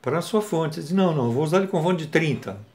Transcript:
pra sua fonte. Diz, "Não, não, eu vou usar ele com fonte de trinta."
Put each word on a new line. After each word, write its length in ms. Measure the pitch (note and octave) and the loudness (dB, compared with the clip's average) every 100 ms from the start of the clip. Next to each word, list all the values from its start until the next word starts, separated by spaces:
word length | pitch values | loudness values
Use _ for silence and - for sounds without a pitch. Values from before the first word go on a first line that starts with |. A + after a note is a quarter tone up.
pra 180 | B2+ D#3+ | 0 -2
sua 220 | E3+ G#3+ | 0 -2
fonte. 380 | G#3 E3 D#3 D#3+ | 0 -2 -2 -6
Diz, 100 | D3 | -2
"Não, 240 | F#3+ F#3 | 2 2
não, 120 | D#3 A#2+ | 2 0
eu 60 | |
vou 120 | A#2+ | 0
usar 140 | D#3 F3+ | 2 2
ele 100 | F#3+ | 2
com 120 | F3+ | 0
fonte 220 | E3 F3+ | 0 0
de 60 | D#3 | 0
trinta." 480 | E3 D#3+ A#2+ - F#2+ - | 0 2 -2 -6 -12 -16